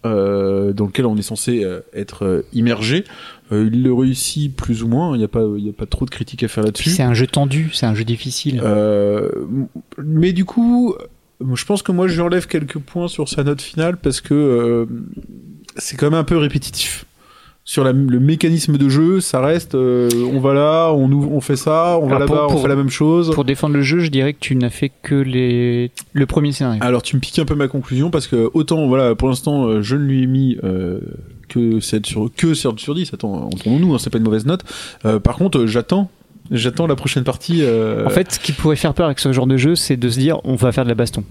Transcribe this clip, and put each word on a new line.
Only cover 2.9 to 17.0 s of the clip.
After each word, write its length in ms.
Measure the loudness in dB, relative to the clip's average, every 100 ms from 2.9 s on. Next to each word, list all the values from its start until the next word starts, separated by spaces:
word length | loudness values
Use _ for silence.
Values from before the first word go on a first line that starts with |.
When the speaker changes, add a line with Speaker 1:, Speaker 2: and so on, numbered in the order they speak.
| -2 -4 -16 -20 -20 _
Speaker 1:
Euh, 180 | 0 2
il 120 | 2
le 100 | 2
réussit 640 | 2 2 0 -4 -4 -4 -4
plus 280 | -4 -2
ou 40 | 0
moins, 280 | 0 0 0
il 60 |
y 20 |
a 40 | -2
pas, 160 | 0 -2 -2
il 80 | -6
y 40 |
a 40 |
pas 120 | -8 -6
trop 200 | -4 -4
de 40 |
critiques 340 | -6 -10 -6
à 40 | -4
faire 160 | 0
là-dessus. 200 | -2 0
Speaker 2:
Puis 80 | -2
c'est 120 | 0
un 100 | 2
jeu 140 | 2 2
tendu, 420 | 2 0 0 -2
c'est 120 | -2 0
un 80 |
jeu 120 | 0 -2
difficile. 560 | -4 -4 -6 -4 -2
Speaker 1:
Euh, 680 | 0 2 2 2 2 0 -2 -4 -4
m-, 180 | -4 -4 -10 -16 -10
mais 280 | -2 2 2
du 120 | 2 0
coup, 500 | 2 2 4 2 -2 -12 _ _ _ -4
je 120 | -4 -2
pense 180 | -2
que 80 | 0
moi 160 | 0 0
je 80 | 0
lui 60 |
enlève 260 | 0 0 0
quelques 320 | -4 -4 -10
points 300 | -8 -6 -6
sur 180 | -4 -4
sa 160 | -2
note 180 | -2 -2
finale 360 | -6 -4 -2 0
parce 240 | -2 -2
que, 120 | 0
euh, 520 | 2 4 2 2 0 -2 -6 -10 -14 -16 -20 -20 -20 -18 -12
c'est 220 | -10 -2
quand 80 | 0
même 100 | 2
un 40 |
peu 140 | 2 2
répétitif. 680 | 2 -2 -6 -8 -8 -8